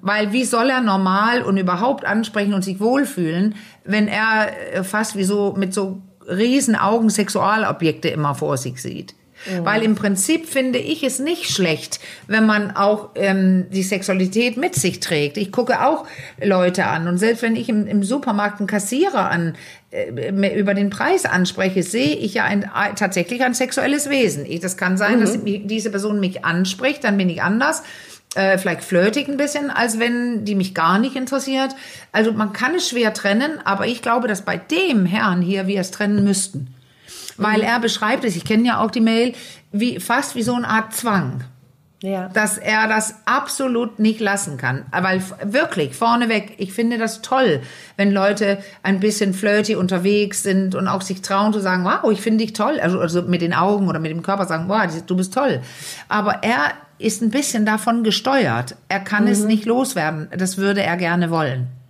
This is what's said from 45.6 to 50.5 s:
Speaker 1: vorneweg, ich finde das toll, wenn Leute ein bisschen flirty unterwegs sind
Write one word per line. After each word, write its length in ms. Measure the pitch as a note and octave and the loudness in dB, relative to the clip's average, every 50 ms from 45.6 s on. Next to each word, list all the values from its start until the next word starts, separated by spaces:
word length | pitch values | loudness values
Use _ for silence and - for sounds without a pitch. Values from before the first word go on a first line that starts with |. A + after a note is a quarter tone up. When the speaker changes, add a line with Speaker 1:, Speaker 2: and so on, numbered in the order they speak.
| D#4+ D#4+ - F#3+ D3+ C3 - | 0 0 0 -2 -2 -2 -2
Speaker 1:
vorneweg, 580 | - A#3 A#3 A#3 A#3+ A#3+ A3+ A3+ G#3 G3+ - - - | -2 0 2 2 2 2 2 0 -2 -2 -4 -8 -8
ich 140 | G#3 F#3 - | -8 -8 -2
finde 240 | - A3+ A3+ A#3+ A3+ | -2 0 0 0 0
das 240 | A#3 - - - | -2 -4 -4 -8
toll, 400 | - - B3+ C4 C4 A3 D#3 C3 B2+ - - - - - - - | -4 0 2 4 4 4 2 0 -2 -8 -16 -20 -20 -20 -4 0
wenn 140 | G3 G3+ | 2 2
Leute 480 | G3 G3 F#3+ G3+ G#3 G#3 G#3+ G3+ G3 G3 G3 - - - _ | 4 4 2 2 2 2 0 0 0 -2 -4 -16 -20 -8 _
ein 160 | F#3 G3 F#3 | -2 0 2
bisschen 340 | F#3+ G#3+ G#3 - G#3+ G3 F#3 | 2 0 2 2 0 0 0
flirty 420 | F#3+ - G#3 G#3 G#3 G#3 G#3+ G#3+ | 0 0 2 2 2 2 0 0
unterwegs 680 | F3+ F#3 F3+ F#3+ F3+ F3+ G3 G#3 G#3 G#3 G3+ G3+ - - | 0 0 0 0 0 2 2 2 2 2 0 -2 -4 -2
sind 320 | G3+ | 0